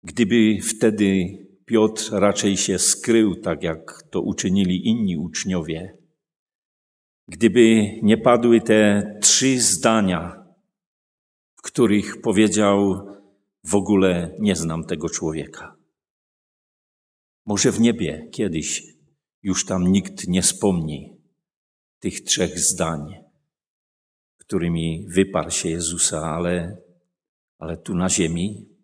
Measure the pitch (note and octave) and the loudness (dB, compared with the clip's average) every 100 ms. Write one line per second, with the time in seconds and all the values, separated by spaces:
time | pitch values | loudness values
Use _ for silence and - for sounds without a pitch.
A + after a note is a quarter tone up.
0 | - - A2 A#2 A2 G2+ - - A#2 G#2+ | -12 -2 2 4 4 2 -4 0 0 2
1 | G2+ G2 F2+ G2 - _ _ A2+ G#2+ A2 | 2 2 -2 -8 -20 _ _ 2 2 0
2 | - A2 G2+ G2 G#2 F#2+ - F#2 - - | -6 0 2 2 0 0 -2 0 0 -2
3 | - A2+ G#2+ E2+ - D#2 E2+ D#2+ - - | 2 4 4 0 -6 -4 -4 -6 -12 -20
4 | - F#2+ G#2+ F#2 G2 F#2+ F#2 F#2 - A#2 | -8 -6 -4 -4 -2 0 0 0 0 0
5 | G2+ E2+ E2+ - - F#2 D#2 D#2+ F#2 - | -2 -4 -6 -8 -4 -4 -4 -8 -10 -18
6 | _ _ _ _ _ _ _ _ _ _ | _ _ _ _ _ _ _ _ _ _
7 | _ _ - E2 A2+ F#2+ A2+ A2+ G2+ - | _ _ -20 0 2 6 6 6 2 0
8 | G#2 A2 B2+ A#2+ A#2+ A#2 A2+ A2 G#2 G#2 | 2 4 4 4 6 4 6 4 6 4
9 | G2+ - - - C3 B2+ A#2 - A#2 A2+ | -2 -2 0 2 2 2 0 0 2 2
10 | G2 F2 E2+ - - _ _ _ _ _ | 2 -2 -6 -14 -20 _ _ _ _ _
11 | _ _ _ _ _ _ - - A2+ G#2 | _ _ _ _ _ _ -10 0 2 2
12 | G2 - - G2 G#2+ G2 G#2 G2+ G2+ F2+ | 0 -6 -2 2 2 4 2 4 2 0
13 | - - _ _ _ _ - G2+ G2+ G2+ | -8 -20 _ _ _ _ -2 -2 2 4
14 | F#2 F2 E2+ D#2 G#2 E2+ E2 D#2+ D#2+ E2+ | 4 2 -4 -4 -2 0 -2 -6 -6 -6
15 | E2 - D#2+ D#2 C#2+ - - _ _ _ | -6 -6 -6 -6 -10 -16 -20 _ _ _
16 | _ _ _ _ _ _ _ _ _ _ | _ _ _ _ _ _ _ _ _ _
17 | _ _ _ _ - G2+ B2+ F#2+ A#2 A2+ | _ _ _ _ -4 0 0 2 2 2
18 | D#2+ D2 - - G#2 D#2+ D#2 - - _ | -4 -6 -12 -6 -4 -4 -6 -10 -12 _
19 | _ _ _ _ G2 F2+ - F#2 F2+ G2 | _ _ _ _ -6 -4 -2 -2 2 2
20 | F#2 - - F2+ E2+ - G#2 F2+ D#2 D2 | 0 -10 -4 0 0 0 0 0 -4 -10
21 | C#2 - _ _ _ _ _ _ _ _ | -14 -20 _ _ _ _ _ _ _ _
22 | G2+ - - - F2+ F2+ - F2+ E2 D#2+ | -10 -10 -4 -2 0 -2 -4 -2 -4 -4
23 | D2 F#2+ _ _ _ _ _ _ _ _ | -10 -16 _ _ _ _ _ _ _ _
24 | _ _ _ _ _ G2 E2+ E2 E2 D#2+ | _ _ _ _ _ -4 -2 -2 -4 -6
25 | D2+ F2+ F#2+ F#2 D2+ - E2+ E2 E2 F2 | -4 0 2 0 -4 -4 -4 -4 -6 -2
26 | - D#2+ D#2+ D#2+ F2 F2 E2+ G#2 _ _ | -2 -2 -4 -4 -2 -2 -4 -10 _ _
27 | _ _ _ _ _ _ D#2 E2 - F2+ | _ _ _ _ _ _ -12 -10 -6 -2
28 | F#2 F#2 E2 E2+ F#2+ G#2+ - _ | 0 0 0 -2 -6 -8 -18 _